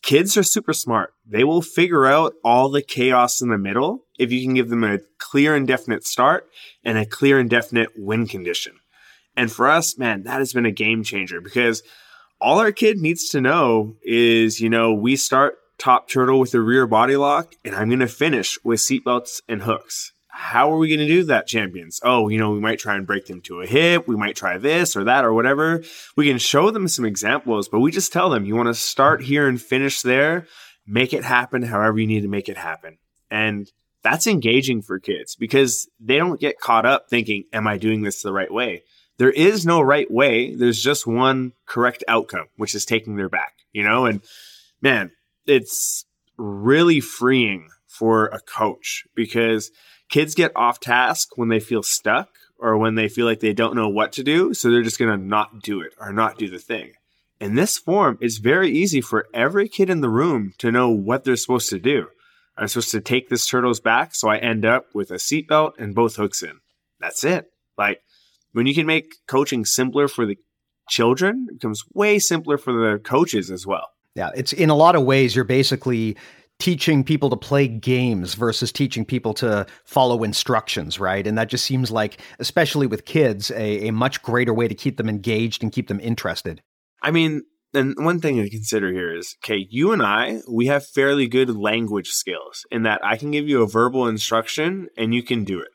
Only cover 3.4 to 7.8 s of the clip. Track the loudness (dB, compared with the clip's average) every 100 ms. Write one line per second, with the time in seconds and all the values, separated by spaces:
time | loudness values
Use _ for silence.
3.4 | -2 -2 0 -2 -2 -4 _ _ -2 0
4.4 | 0 0 0 0 0 -2 -6 _ -2 2
5.4 | 4 2 2 -2 -2 -6 -4 2 2 2
6.4 | -4 -20 -20 _ -2 -2 -2 2 4 4
7.4 | 4 0 0 -2